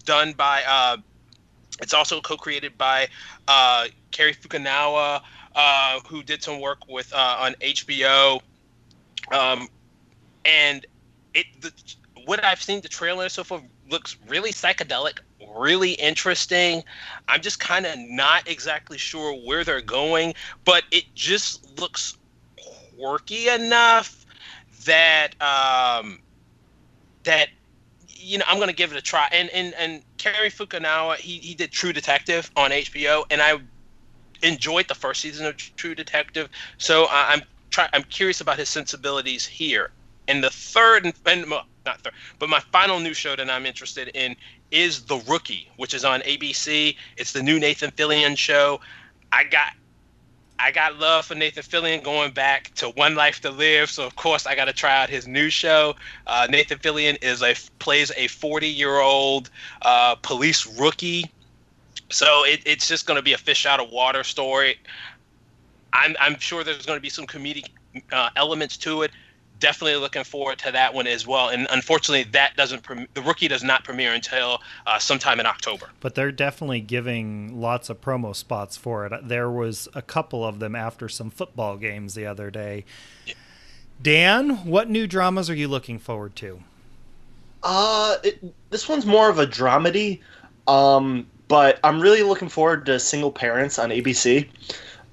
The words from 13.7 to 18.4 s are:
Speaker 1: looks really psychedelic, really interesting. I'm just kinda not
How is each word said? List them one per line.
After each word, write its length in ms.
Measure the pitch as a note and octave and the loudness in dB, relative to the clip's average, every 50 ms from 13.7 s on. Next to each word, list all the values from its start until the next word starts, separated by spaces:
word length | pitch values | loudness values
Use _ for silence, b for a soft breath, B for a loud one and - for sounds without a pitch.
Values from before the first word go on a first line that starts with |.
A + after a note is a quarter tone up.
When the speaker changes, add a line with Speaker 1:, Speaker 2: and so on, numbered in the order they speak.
| _ _ _ C3+ | _ _ _ -8
Speaker 1:
looks 280 | D3+ E3 - - - _ _ G#2+ | -8 -6 -6 -8 -16 _ _ -6
really 240 | C#3 E3+ G#3 A3+ | -4 -4 -4 -4
psychedelic, 680 | G3 - - F3+ F#3+ - E3+ B2+ C3 B2 C#3+ D3+ - - - _ _ _ G#2 G#2 G#2+ | -6 -2 -2 -2 0 -2 -4 -4 -4 -4 -4 -4 -6 -8 -18 _ _ _ -20 -16 -8
really 360 | A2 B2+ D3 F3 F#3+ F#3+ F#3 F3 | -2 2 2 2 4 2 0 0
interesting. 880 | - D3 D3+ D#3 - - F#3+ F3+ - - - F#3 F3 F3+ F3 E3+ E3 D#3+ B B B B B B B B - | 0 0 0 0 0 0 -2 0 -2 -2 0 0 2 2 2 0 -2 -6 B B B B B B B B 0
I'm 140 | C3 D3+ | 0 0
just 180 | E3+ G#3 - - | 0 -4 -6 -6
kinda 360 | - - F3 F#3 F#3+ E3+ D#3 B2+ | -4 -2 -2 -2 -2 -4 -8 -10
not 500 | A#2+ A#2+ B2 B2+ C#3 D3 D#3+ F3 | -12 -10 -4 0 2 4 4 2